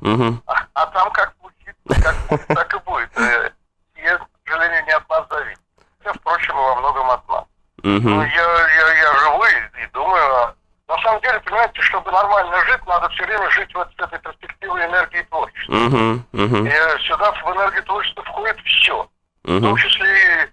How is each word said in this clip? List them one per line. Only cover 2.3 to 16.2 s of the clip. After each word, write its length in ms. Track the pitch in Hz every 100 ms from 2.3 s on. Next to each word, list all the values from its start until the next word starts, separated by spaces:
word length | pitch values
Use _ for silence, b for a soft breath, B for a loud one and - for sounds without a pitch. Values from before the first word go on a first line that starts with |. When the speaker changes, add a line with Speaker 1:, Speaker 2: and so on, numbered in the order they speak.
| 151 -
Speaker 1:
<laughs> 60 |
Speaker 2:
так 200 | 160 -
и 60 | -
будет. 300 | - 131 113 -
Э, 340 | 120 120 113 - _ _ _ -
и 60 |
это, 240 | 160 175 -
к 240 | _ -
сожалению, 360 | 160 170 165 156
не 60 |
от 180 | 156 -
нас 160 | 160 160
зависит. 300 | 151 123 95 _ _ _ _
Хотя, 140 | 208 -
впрочем, 340 | - 170 -
и 80 | 151
во 140 | 131 123
многом 340 | 135 139 127
от 160 | 123 -
нас. 140 | - - _ _ -
Speaker 1:
Мгм. 300 | 98 101 117 104
Speaker 2:
Ну, 60 |
я, 40 | 147
я, 680 | 160 170 170 160 160 160
я 260 | 160 156 139
живу 240 | 151 151 226
и, 380 | 135 110 123
и 40 | 110
думаю, 420 | 123 165 180 143 127
а... 200 | 117 - _ _ -
На 140 | -
самом 180 | 226 214
деле, 180 | 254 214
понимаете, 420 | - 208 226 -
чтобы 300 | - 190 -
нормально 520 | 185 202 208 175 175 170
жить, 200 | 254 -
надо 240 | 175 170
всё 160 | - 180
время 240 | 214 185
жить 240 | 185 196
вот 160 | 180 170 -
с 20 |
этой 160 | 175 165
перспективой 680 | - - - - 143 180 170
энергии 340 | 180 170 175
и 40 |
творчества. 500 | - 160 - - -
Speaker 1:
Мгм, 520 | 92 120 131 110 117